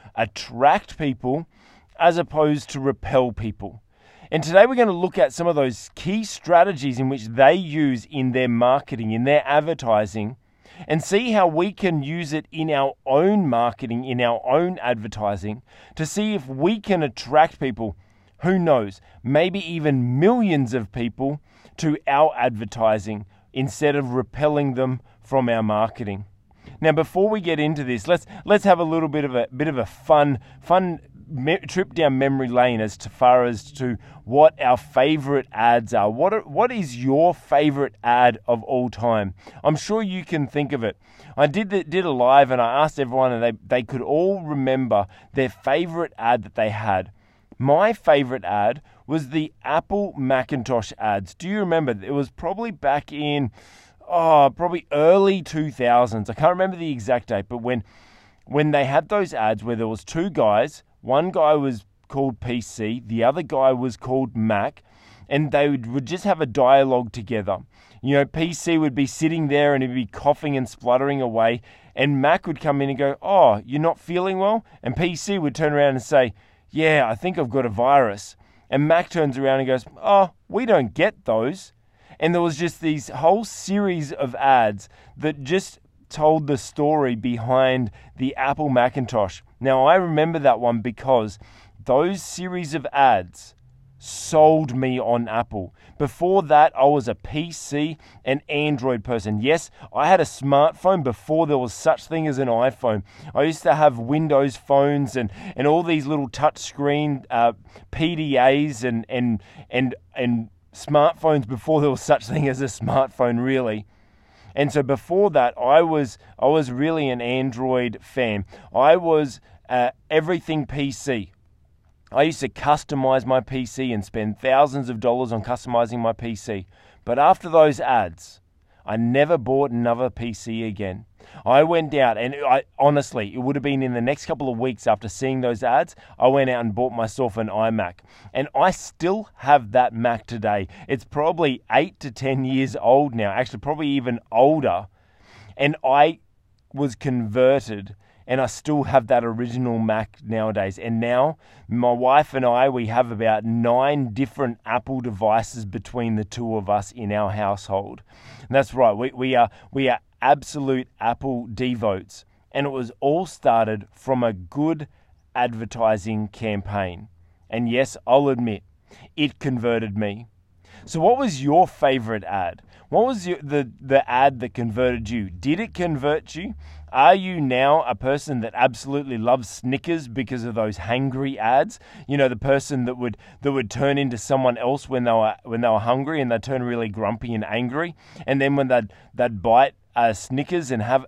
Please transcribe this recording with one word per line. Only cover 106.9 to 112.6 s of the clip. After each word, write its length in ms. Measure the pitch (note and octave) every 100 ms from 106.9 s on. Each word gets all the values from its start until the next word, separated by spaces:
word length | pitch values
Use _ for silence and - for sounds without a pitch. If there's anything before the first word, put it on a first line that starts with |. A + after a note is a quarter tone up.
| D3 D3 C3+ -
uh, 240 | A#2+ A#2+ G#2+ - - -
P 240 | - D#3+ D#3+
D 220 | D3+ B2+
As 460 | C3 C#3+ D3+ A2+
and, 220 | B2+ A#2 -
and, 320 | B2 B2 G#2+ - - -
and, 260 | B2+ B2+ - _ -
and 340 | A#2+ A#2 A2+ _ _
smartphones 760 | - - D3 D#3 - D#3 D3 A2
before 340 | B2 - D#3
there 100 | D3
was 100 | B2+
such 260 | - C#3 A2
thing 200 | D3+ C#3
as 140 | C3